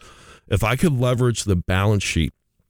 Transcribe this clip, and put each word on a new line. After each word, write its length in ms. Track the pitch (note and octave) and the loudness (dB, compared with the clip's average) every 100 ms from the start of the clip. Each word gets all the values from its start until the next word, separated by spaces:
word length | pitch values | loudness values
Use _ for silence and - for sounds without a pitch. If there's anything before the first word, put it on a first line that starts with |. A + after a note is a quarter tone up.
| - - - - - | -18 -20 -20 -20 -4
If 160 | F#2 | -2
I 140 | A2 C#3 | 0 0
could 200 | F#3 C3 | 0 0
leverage 460 | B2 B2 B2 A2+ | 0 2 0 0
the 140 | - F2+ | 0 -2
balance 460 | E2 F#2 G2+ G#2 | 0 0 2 0
sheet 300 | - E2+ D#2 - _ _ | 0 -2 -2 -4 _ _